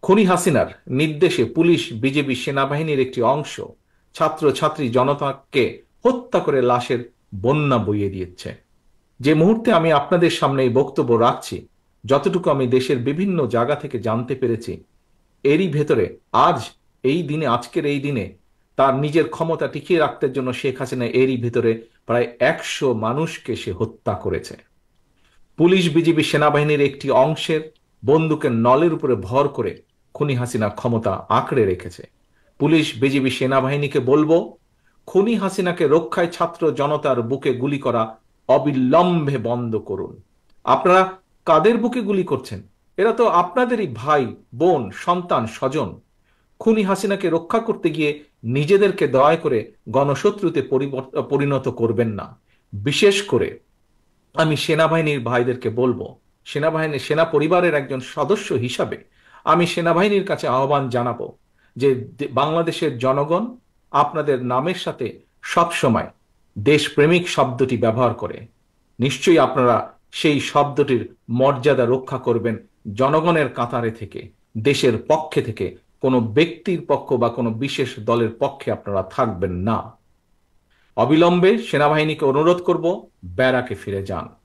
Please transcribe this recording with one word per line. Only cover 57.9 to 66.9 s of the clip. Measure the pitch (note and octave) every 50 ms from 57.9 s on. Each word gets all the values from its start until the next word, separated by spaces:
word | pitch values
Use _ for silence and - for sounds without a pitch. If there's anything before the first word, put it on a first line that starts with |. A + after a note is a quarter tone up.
| C3+ C3
সদস্য | B2+ - - - D3 C#3 G3 G#3+ G3+ - F3+
হিসাবে | B2+ A#2 B2 B2 - F3+ A2 - - - _ _ _ _ _ _ - _
আমি | - D#3 E3+ F3 E3+
সেনাবাহিনীর | - - E3+ E3+ E3 E3 F#3+ G#3+ G#3 G3 F#3
কাছে | - D#3+ - - D3+
আহ্বান | B2 C3 C3+ C3+ D3 C#3 C3+ B2+
জানাবো | A#2 B2 A#2+ B2 A#2 - G#2+ - - _ _ _ _ _ _ _ _
যে | A#2 B2+ C#3+ C3
দে-, | A#2+ A2 - - - C#3+ C#3
বাংলাদেশের | C3 B2 C#3 D3+ D#3 E3 E3+ E3 E3 - - D#3 C3 A#2+
জনগণ | A#2+ C3 C3+ C#3+ C#3+ D3+ E3 F3+ A3 B3+ - - _ _ _ _ _ _
আপনাদের | - C#3+ D3 - - D#3+ D3 C#3+ C#3+ B2 B2
নামের | B2 B2 B2+ C#3 F3 F#3
সাথে | F3 - F3 D3+ - C3 G#2+ - - _ _ _ _
সবসময় | - - - F3 E3+ E3+ - - - C#3 A2+ F2+ - - - _ _ _ _ _ _ _ _ G#2
দেশপ্রেমিক | G2+ C3 D3+ D3 D3 -